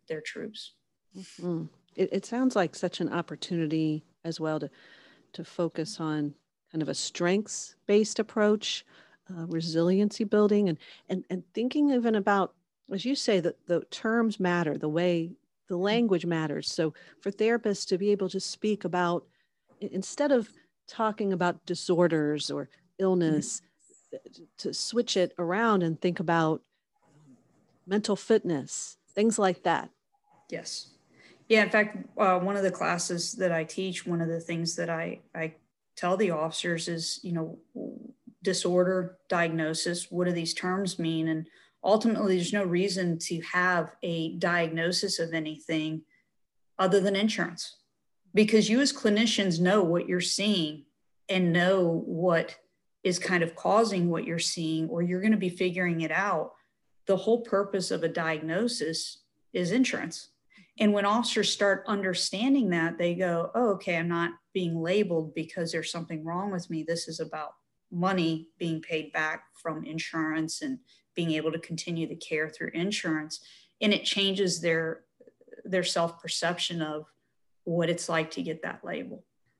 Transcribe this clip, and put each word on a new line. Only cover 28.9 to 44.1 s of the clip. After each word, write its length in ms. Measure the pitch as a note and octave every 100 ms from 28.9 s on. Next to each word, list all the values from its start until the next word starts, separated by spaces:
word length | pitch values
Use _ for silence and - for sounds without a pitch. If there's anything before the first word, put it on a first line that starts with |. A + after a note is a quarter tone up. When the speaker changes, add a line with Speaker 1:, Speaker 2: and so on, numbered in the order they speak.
| - _
Speaker 2:
things 280 | - A3 G#3+
like 240 | F#3+ F3+
that. 260 | F3 D#3+ - _ _ _ _ _ _
Speaker 1:
Yes. 420 | - - - - _ _ _ - - -
Yeah. 160 | A3
In 60 | G3+
fact, 360 | A3 G#3+ G3 - -
uh, 220 | G3 F#3
one 180 | F3+ G3+
of 60 |
the 80 | F#3+
classes 640 | F3+ F3 F3 - F3 E3
that 180 | - F#3
I 140 | E3
teach, 420 | D#3+ - F#3+ F3 -
one 140 | E3+
of 80 | E3
the 100 | E3
things 380 | E3 E3 E3+ -
that 120 | E3+
I, 340 | E3 E3+ - _
I 200 | E3+ D#3+ D#3+ _ _ _ -
tell 200 | F3 F#3+
the 140 | G3+
officers 560 | D#3 D#3+ - F3+ E3 E3+
is, 320 | E3+ E3 -
you 80 | F#3
know, 260 | E3 D#3+ - _ - - - - - - -
disorder, 760 | F3 F#3 F3+ F3+ F3+ F#3 F3+ - -
diagnosis, 840 | F3+ E3+ E3 D#3 D#3+ F3 F3 -
what 140 | F3 F3+
do 60 |
these 220 | F3 E3
terms 420 | - F#3 F#3 F#3+ F3
mean? 300 | E3 D#3+ D#3+
And 220 | D#3+ D#3+ - _ _
ultimately, 540 | - A3 A#3 G#3+ G3+ F#3
there's 160 | F3
no 100 | G#3
reason 560 | F#3+ F3 G3 F#3 F3+ E3
to 220 | - E3+
have 560 | - F3+ F3+ F3 D#3+ -
a 320 | F3+